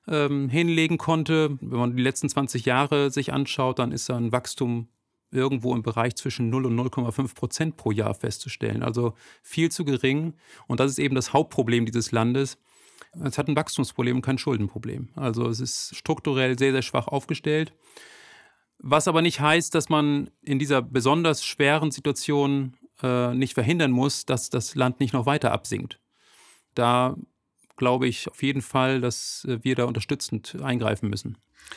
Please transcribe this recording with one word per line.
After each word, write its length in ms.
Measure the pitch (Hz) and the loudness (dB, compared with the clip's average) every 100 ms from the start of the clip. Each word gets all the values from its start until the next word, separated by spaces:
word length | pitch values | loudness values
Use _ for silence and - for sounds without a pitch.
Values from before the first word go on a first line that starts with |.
| - | -4
ähm, 420 | 151 143 143 135 | 0 2 0 0
hinlegen 480 | 151 170 165 160 165 | 2 4 4 2 2
konnte. 600 | - 160 151 160 151 139 | 2 0 2 2 2 -2
Wenn 180 | 117 120 | -4 0
man 160 | 120 127 | 0 2
die 80 | |
letzten 240 | 127 - 139 | 0 0 -2
zwanzig 380 | 147 135 123 127 | 0 -2 -2 2
Jahre 440 | 127 143 147 143 | 2 4 2 2
sich 220 | 143 - | 0 -2
anschaut, 480 | 135 135 - 131 127 | -2 -2 0 0 0
dann 120 | 120 | -2
ist 180 | 135 - | -4 -4
da 80 | 123 | -2
ein 140 | 117 | 0
Wachstum 580 | 123 - - 123 117 113 _ _ _ _ | 0 -2 -4 -2 -2 -6 _ _ _ _
irgendwo 420 | 131 131 131 123 | -2 0 0 0
im 100 | 123 | 0
Bereich 320 | 113 117 120 - | 0 0 0 -2
zwischen 340 | 135 - 117 | -6 -2 -2
null 160 | 131 127 | 0 0
und 100 | 117 | 0
null 140 | 127 | -2
Komma 220 | - 120 | -2 -2
fünf 220 | 123 131 | -2 -4
Prozent 440 | - 120 - 160 - | -4 -6 -2 -4 -2
pro 140 | 113 | -2
Jahr 220 | 107 104 | -2 -2
festzustellen. 720 | 104 117 - - - 110 110 | -4 -6 -8 -10 -6 -4 -2
Also 300 | 117 117 120 - - - | -2 -2 -2 -4 -14 -20
viel 300 | - - 165 | -8 0 0
zu 140 | - 143 | 0 -2
gering. 480 | 131 135 143 165 - - - - | 0 2 0 -2 -6 -16 -18 -4
Und 120 | 127 | 2
das 120 | 139 | 2
ist 80 | 131 | 2
eben 160 | 143 127 | 0 0
das 180 | - | 2
Hauptproblem 520 | - 156 - 117 120 117 | 2 2 2 2 2 2
dieses 260 | 117 - | 0 0
Landes. 460 | 117 113 135 135 - _ _ - - - 170 | 2 2 2 -2 -6 _ _ -20 -20 -20 -8
Es 140 | 147 143 | -4 -2
hat 100 | 143 | 0
ein 80 | 147 | 0
Wachstumsproblem 640 | - - 127 - 120 127 | 0 -2 -2 -2 0 0
und 40 | |
kein 160 | 131 131 | 0 -2
Schuldenproblem. 680 | 147 113 101 110 113 - 117 156 | 0 -2 -2 -6 -8 -8 -10 -6
Also 320 | 131 113 120 | -4 -2 -2
es 120 | 113 | -4
ist 360 | 127 - - - | -6 -6 -8 -6
strukturell 640 | - 156 151 135 131 123 | -4 -2 0 2 2 2
sehr, 140 | 135 | 2
sehr 100 | 131 | 2
schwach 260 | - 131 - | 0 -2 -2
aufgestellt. 680 | 139 - 117 151 151 160 - _ - - - - - - _ _ - | -4 -4 -4 -2 0 -2 -8 _ -20 -20 -20 -20 -20 -20 _ _ -14
Was 280 | 135 151 180 | 2 4 4
aber 140 | 160 | 4
nicht 180 | 170 - | 2 2
heißt, 340 | 151 165 160 165 | 4 4 2 0
dass 120 | - | 2
man 420 | 151 147 143 - - | 2 4 0 -2 -8
in 160 | 147 135 | -2 -2
dieser 240 | 143 135 | 2 2
besonders 640 | 120 127 127 160 165 143 - | 2 0 2 4 2 0 -2
schweren 460 | - 139 156 156 | 0 2 4 0
Situation, 840 | - 147 135 - 143 139 139 131 - - _ | -2 -4 -2 0 2 2 0 -2 -8 -20 _
äh, 300 | 127 123 123 123 | 0 2 2 0
nicht 180 | 131 | 0
verhindern 380 | - 120 170 143 | 0 2 4 4
muss, 340 | 123 139 - - | 4 2 0 -2
dass 240 | 123 - | -2 -2
das 240 | 131 - | -4 -2
Land 260 | 135 127 - | 0 0 2
nicht 140 | 127 | 0
noch 140 | 131 117 | 0 0
weiter 240 | 147 117 | 2 2
absinkt. 480 | 110 - 104 - - _ _ _ - - - _ - | 0 -4 -8 -8 -14 _ _ _ -20 -20 -20 _ 0
Da 400 | 120 123 127 - - _ _ _ _ - | 2 2 0 -2 -12 _ _ _ _ -2
glaube 320 | 123 127 127 | 2 2 0
ich 220 | 117 - | -2 -8
auf 120 | - | -4
jeden 220 | 135 139 | -4 -2
Fall, 360 | - 135 131 131 | -2 0 2 2
dass, 460 | 123 - - - 131 | 0 -4 -8 -8 -6
äh, 140 | 113 | -4
wir 120 | 131 123 | 0 0
da 100 | 123 | 0
unterstützend 720 | 117 - 143 - 107 - - | -2 -4 -4 -4 -8 -8 -8
eingreifen 480 | 139 123 110 104 104 | -4 0 0 0 -2
müssen. 280 | 98 113 107 _ _ - | -4 -8 -12 _ _ -20